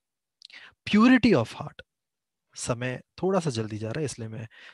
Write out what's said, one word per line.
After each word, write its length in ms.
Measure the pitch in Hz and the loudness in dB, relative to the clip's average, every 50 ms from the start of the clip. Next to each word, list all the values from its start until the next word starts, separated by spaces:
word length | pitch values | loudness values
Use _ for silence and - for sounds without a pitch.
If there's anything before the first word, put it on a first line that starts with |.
| _ _ _ _ _ _ _ _ _ - - - - - _ _ _ - | _ _ _ _ _ _ _ _ _ -20 -20 -20 -20 -20 _ _ _ 2
Purity 460 | - 208 220 254 262 247 - 240 190 | 4 6 8 8 6 6 6 4 4
of 140 | 127 110 - | 4 2 -2
heart। 320 | - - 151 - - - - _ _ _ _ _ _ _ _ _ _ _ _ _ _ | -6 -14 -14 -14 -16 -20 -20 _ _ _ _ _ _ _ _ _ _ _ _ _ _
समय 460 | - - - 123 117 123 127 127 - - _ _ - | -12 -6 -6 -4 -4 -4 -6 -6 -8 -14 _ _ -4
थोड़ा 180 | 175 185 196 185 | -2 0 0 0
सा 100 | 160 160 | -2 -2
जल्दी 280 | 120 113 110 107 107 104 | -4 -4 -6 -6 -8 -8
जा 100 | 110 110 | -8 -8
रहा 100 | 120 151 | -6 -6
है, 60 | 156 | -8
इसलिए 240 | 123 - - 113 110 | -8 -8 -10 -14 -12
मैं 200 | 110 113 113 - _ - - - | -12 -14 -14 -16 _ -20 -20 -20